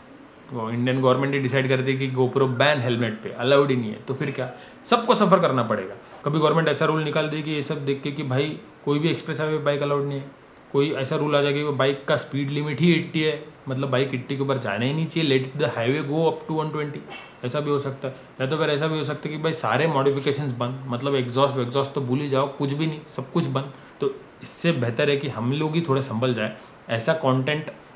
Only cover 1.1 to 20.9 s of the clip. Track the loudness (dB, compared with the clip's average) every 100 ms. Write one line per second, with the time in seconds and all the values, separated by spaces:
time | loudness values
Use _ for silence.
1.1 | 4 2 0 2 2 2 2 2 0 0
2.1 | 0 2 4 2 4 4 4 2 0 0
3.1 | -4 -10 -4 4 6 6 2 -2 -6 -8
4.1 | -6 -4 -4 -8 -10 -18 -12 0 0 4
5.1 | 4 6 6 4 2 0 0 -4 -10 -16
6.1 | -8 -2 2 4 4 2 2 2 0 0
7.1 | 0 -2 -2 -4 -4 -4 -4 -2 -2 -4
8.1 | -6 -2 0 -2 -4 -14 -10 -2 0 0
9.1 | -2 -4 -4 -2 -2 0 0 0 0 -2
10.1 | -4 -8 -18 -20 -20 -4 0 2 0 -2
11.1 | -2 2 4 4 2 0 2 2 0 0
12.1 | 0 0 -2 -2 -2 -2 2 4 4 2
13.1 | 0 0 -2 -8 -14 -6 -4 0 2 0
14.1 | -2 -4 -2 0 0 0 0 0 0 -2
15.1 | 0 2 2 2 -2 -2 0 0 0 0
16.1 | 2 2 0 -4 -4 -2 -4 -6 -8 -12
17.1 | -16 -18 -10 -6 -2 0 0 0 -6 -8
18.1 | -10 -14 -6 -2 0 0 2 0 -2 -4
19.1 | -4 -6 -4 -4 -2 0 2 2 2 2
20.1 | 2 0 -2 -2 -2 -4 -6 -6